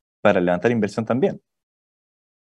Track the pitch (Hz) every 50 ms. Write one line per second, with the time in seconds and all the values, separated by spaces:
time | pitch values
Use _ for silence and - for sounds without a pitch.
0 | _ _ _ _ - 104 98 95 87 90 90 90 - 120 120 117 104 98 - -
1 | 113 - 117 131 180 190 - - _ _ _ _ _ _ _ _ _ _ _ _
2 | _ _ _ _ _ _ _ _ _ _